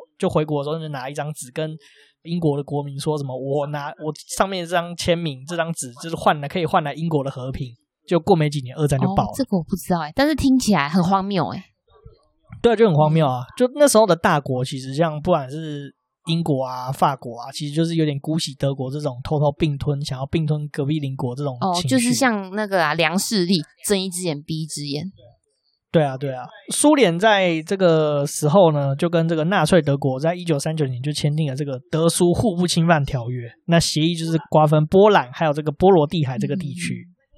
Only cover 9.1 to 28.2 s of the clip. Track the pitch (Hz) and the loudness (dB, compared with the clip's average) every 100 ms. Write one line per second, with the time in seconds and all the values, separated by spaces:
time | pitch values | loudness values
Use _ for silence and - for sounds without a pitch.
9.1 | 196 - - 262 190 156 180 - 175 151 | 0 -2 -4 -2 -2 -2 -6 -2 -4 -2
10.1 | 165 294 294 277 262 220 180 143 180 170 | 0 0 2 2 2 4 2 2 0 2
11.1 | 196 196 190 110 151 - _ _ _ - | 0 0 -2 -2 -6 -14 _ _ _ -20
12.1 | - _ _ _ - 240 214 226 151 151 | -20 _ _ _ 4 6 8 8 6 6
13.1 | 160 143 123 127 - 247 294 294 214 220 | 4 4 0 -4 0 2 6 6 8 6
14.1 | 165 208 151 - 127 131 135 131 135 165 | 4 2 2 0 -2 -4 -6 -4 -2 -2
15.1 | 151 160 165 127 151 156 147 143 - _ | -2 0 0 0 -10 -8 -10 -12 -18 _
16.1 | _ - 165 160 135 127 127 127 135 165 | _ -2 -2 0 -2 -2 -6 -8 0 0
17.1 | 135 123 117 127 - 147 147 165 165 156 | 0 -8 -12 -12 -10 -4 -2 -2 0 -2
18.1 | 143 151 160 - 131 139 135 127 147 147 | -2 -4 -4 -4 -4 -4 -4 -6 -6 -6
19.1 | 123 - 156 147 143 165 139 - 143 147 | -8 -4 0 0 0 -2 -2 -4 -4 -6
20.1 | 127 139 165 156 151 147 - 139 156 135 | -8 -4 -2 -2 -2 -4 -4 -2 -2 -4
21.1 | 131 127 123 147 127 190 175 147 262 240 | -6 -6 -6 -8 -4 -2 -2 0 0 0
22.1 | 247 262 208 190 202 208 190 151 160 156 | 0 0 0 -4 -8 -2 0 0 0 0
23.1 | 190 - 214 175 185 147 _ - 196 190 | 0 -2 -2 0 -2 -4 _ -2 -2 -2
24.1 | 175 180 147 156 160 156 - 147 139 185 | -6 -6 -6 -8 -8 -8 -10 -8 -8 -8
25.1 | - - _ _ _ _ _ _ 170 143 | -14 -20 _ _ _ _ _ _ 0 0
26.1 | 131 139 127 123 - - - 294 302 202 | -2 -8 -8 -12 -16 -8 2 4 6 4
27.1 | 165 220 202 180 160 156 196 180 160 151 | 4 4 4 2 0 -2 2 4 4 2
28.1 | 143 | 0